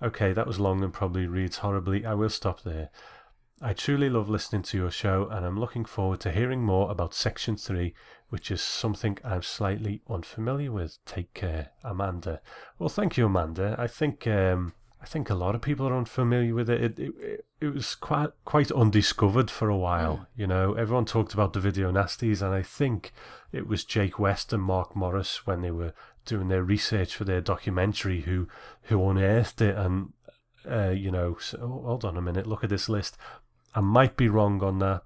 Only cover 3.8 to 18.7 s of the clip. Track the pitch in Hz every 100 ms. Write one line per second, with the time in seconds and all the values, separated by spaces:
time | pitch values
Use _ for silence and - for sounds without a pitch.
3.8 | - 143 139 117 104 104 - 104 90 98
4.8 | 90 - 104 95 101 104 90 98 117 123
5.8 | 110 - 95 95 98 87 123 131 113 95
6.8 | 98 87 85 - 110 - - 104 - 92
7.8 | 87 - - - - - - 90 - -
8.8 | 113 98 110 98 123 92 - - 101 104
9.8 | 107 104 - 98 85 - 113 139 143 107
10.8 | 80 - - - 87 - 92 80 76 _
11.8 | 123 92 98 87 85 80 - - - -
12.8 | 160 - 202 - 113 95 82 82 98 113
13.8 | 120 - 151 - 117 104 95 92 87 -
14.8 | - - - 160 131 92 90 113 143 143
15.8 | 135 127 117 - 120 123 120 117 117 117
16.8 | 117 110 139 - 113 107 - - 151 139
17.8 | 127 - - 147 - - - 151 143